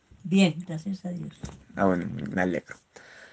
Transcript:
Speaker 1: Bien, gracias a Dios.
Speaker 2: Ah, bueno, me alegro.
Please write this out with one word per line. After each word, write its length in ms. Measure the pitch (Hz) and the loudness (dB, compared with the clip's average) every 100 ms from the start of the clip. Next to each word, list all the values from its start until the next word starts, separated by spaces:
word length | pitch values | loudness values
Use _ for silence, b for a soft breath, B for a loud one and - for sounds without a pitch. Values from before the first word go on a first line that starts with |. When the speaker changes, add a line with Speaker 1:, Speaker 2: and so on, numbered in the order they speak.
| _ - | _ -16
Speaker 1:
Bien, 320 | 165 196 185 156 175 | 2 6 6 4 -6
gracias 380 | 160 196 190 180 | -8 -6 -6 -6
a 40 | |
Dios. 280 | 175 151 - - - - - | -8 -10 -12 -14 -14 -10 0
Speaker 2:
Ah, 100 | 98 | 2
bueno, 220 | 90 85 87 - | 2 0 -6 -4
me 80 | 92 | -2
alegro. 340 | 92 82 - - _ b b b b | 0 -2 -6 -14 _ b b b b